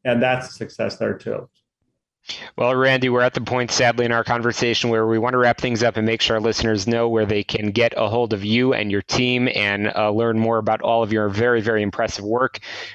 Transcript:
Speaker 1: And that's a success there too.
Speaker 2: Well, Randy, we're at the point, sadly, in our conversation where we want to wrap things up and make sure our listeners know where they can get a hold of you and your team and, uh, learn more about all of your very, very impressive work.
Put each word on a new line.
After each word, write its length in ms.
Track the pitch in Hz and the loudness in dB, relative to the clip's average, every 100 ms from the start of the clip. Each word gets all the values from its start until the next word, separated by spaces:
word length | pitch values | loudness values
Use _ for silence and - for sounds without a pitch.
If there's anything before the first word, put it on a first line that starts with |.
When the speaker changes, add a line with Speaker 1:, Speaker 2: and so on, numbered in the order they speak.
Speaker 1:
And 180 | 127 120 | -2 2
that's 280 | 127 127 - | 2 0 -4
a 20 | |
success 460 | - 110 - 110 - | -12 -12 -6 -6 -4
there 200 | 107 104 | -4 -4
too. 300 | 110 107 - _ _ _ _ _ _ _ - - - - | -6 -8 -10 _ _ _ _ _ _ _ -16 -16 -12 -2
Speaker 2:
Well, 200 | 120 131 | 0 2
Randy, 340 | 131 131 127 | 4 4 2
we're 120 | 123 | 2
at 120 | 123 | 2
the 80 | 131 | 0
point, 300 | 113 127 120 | -4 -2 -2
sadly, 340 | - 123 117 120 | 2 2 2 0
in 60 | |
our 120 | 117 | 0
conversation 640 | 113 120 117 113 120 113 123 | 0 0 0 0 0 0 0
where 180 | 113 110 | 2 2
we 100 | 113 | 2
want 160 | 120 | 0
to 60 | 127 | 2
wrap 200 | 120 117 | 2 2
things 220 | 127 113 | -2 0
up 160 | 117 113 | 0 0
and 80 | 110 | 0
make 160 | 113 | 0
sure 140 | - 110 | 0 0
our 60 | |
listeners 440 | 113 107 113 107 98 | 0 0 0 0 0
know 240 | 117 117 | 0 2
where 160 | 113 104 | 0 0
they 180 | 104 | 0
can 280 | 101 110 107 | -2 -4 -2
get 220 | 107 117 - | 2 2 2
a 100 | 107 | -2
hold 240 | 117 117 | 0 -2
of 100 | 107 104 | -2 0
you 280 | 113 127 | 2 2
and 180 | 117 104 | 0 0
your 100 | 127 | -2
team 480 | - - 123 123 123 - | -2 -2 0 2 0 0
and, 360 | 104 101 104 - | 0 0 -2 0
uh, 160 | 107 | 0
learn 260 | 107 117 113 | 0 0 2
more 220 | 113 113 | 2 0
about 220 | 110 110 | 0 0
all 200 | - 117 | 0 0
of 100 | 110 | 0
your 180 | 110 104 | 0 0
very, 320 | 98 120 120 | 0 2 2
very 200 | 107 110 | 2 0
impressive 440 | 104 107 113 - 101 | 0 -2 -4 -4 -4
work. 340 | 117 131 - - - - | 0 -2 -4 -14 -14 -14